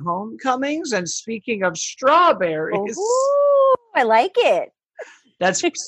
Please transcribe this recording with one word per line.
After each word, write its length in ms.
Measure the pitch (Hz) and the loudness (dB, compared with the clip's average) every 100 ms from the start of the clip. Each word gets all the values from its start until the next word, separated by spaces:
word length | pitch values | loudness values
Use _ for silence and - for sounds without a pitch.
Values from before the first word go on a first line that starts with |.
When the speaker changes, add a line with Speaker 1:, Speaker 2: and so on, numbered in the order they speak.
Speaker 1:
homecomings. 880 | 165 180 214 226 262 254 277 311 330 | -4 -6 -6 -8 -4 -2 -2 -4 -4
And 160 | 202 170 | -4 -4
speaking 540 | - - 226 - 208 | -10 -8 -10 -6 -4
of 160 | 185 165 | -4 -4
strawberries, 1200 | - - 262 330 339 190 175 156 156 196 208 269 | -10 -4 2 4 4 2 0 -2 -4 -4 -4 -4
Speaker 2:
Ooh, 760 | 427 508 554 571 571 554 539 508 _ 359 | -2 0 2 2 4 4 4 2 _ 0
I 60 | |
like 300 | 233 220 370 480 | 4 4 2 2
it. 340 | 339 185 208 _ _ - - - _ - | 2 2 -2 _ _ -20 -20 -20 _ -4
Speaker 1:
that's 240 | 180 185 349 | -2 0 -2
Speaker 2:
<laughs> 0 | - | -4